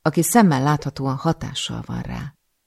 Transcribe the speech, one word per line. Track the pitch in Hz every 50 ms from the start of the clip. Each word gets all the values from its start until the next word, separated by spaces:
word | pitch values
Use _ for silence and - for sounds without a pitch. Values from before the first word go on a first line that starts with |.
aki | - 156 143 170
szemmel | 160 - - 240 220 180 143 127 135
láthatóan | 147 151 147 - 143 - - 135 135 131
hatással | 139 - 165 156 - 123 110 127 - - - 117 117 120
van | - 120 117
rá. | - - - - 127 143 - _ _ _ _ _ _